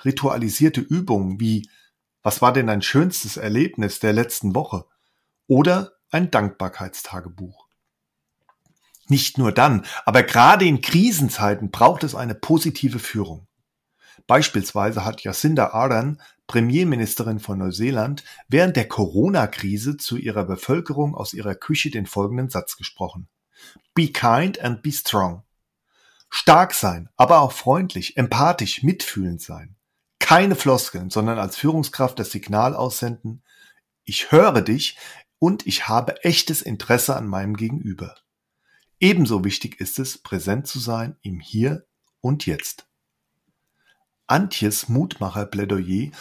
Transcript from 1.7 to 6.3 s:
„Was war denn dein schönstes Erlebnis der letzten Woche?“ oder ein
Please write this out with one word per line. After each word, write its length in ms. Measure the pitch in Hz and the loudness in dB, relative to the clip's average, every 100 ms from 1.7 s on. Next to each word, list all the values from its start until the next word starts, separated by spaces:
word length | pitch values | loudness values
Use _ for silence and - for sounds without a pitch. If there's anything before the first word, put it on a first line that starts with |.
| _ _ _ _ _ | _ _ _ _ _
„Was 180 | 107 - | -4 2
war 120 | 123 | 2
denn 160 | 131 117 | 4 0
dein 140 | 101 | 0
schönstes 540 | - 135 180 - 104 - | 0 2 2 0 -8 -8
Erlebnis 640 | 107 113 170 - 104 - | -2 0 0 0 -4 -2
der 120 | 110 | 0
letzten 420 | 107 120 - 101 | 2 0 -2 -2
Woche?“ 320 | 104 160 92 - _ _ _ _ _ - | -2 -4 -8 -12 _ _ _ _ _ 0
oder 460 | 131 170 180 190 _ _ | 4 6 2 -2 _ _
ein 200 | 156 175 | -2 2